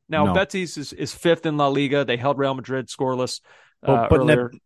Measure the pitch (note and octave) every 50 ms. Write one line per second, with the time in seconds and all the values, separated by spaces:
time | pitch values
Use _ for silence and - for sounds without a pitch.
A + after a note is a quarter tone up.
0 | _ - D#3+ D3+ D3+ F#2+ F2+ F#3+ G3 - - F#3 F3+ D#3 - D#3 C3+ - - -
1 | D3 - - - - E3+ E3 E3 - D#3+ D3+ D3 C#3+ C#3 C#3 C#3+ C#3+ B2+ C#3+ C#3+
2 | C#3 B2+ B2 A#2+ A#2+ C#3+ C3+ C3+ C#3 C3+ C3 C3 A#2+ B2 C3 C3 A#2 - - -
3 | C3+ C3 B2+ B2 B2+ A#2+ - - _ _ - _ _ _ _ _ - C#3 C3+ A#2
4 | A2+ - - C#3 B2+ B2 B2 B2 B2 A#2+ B2+ - _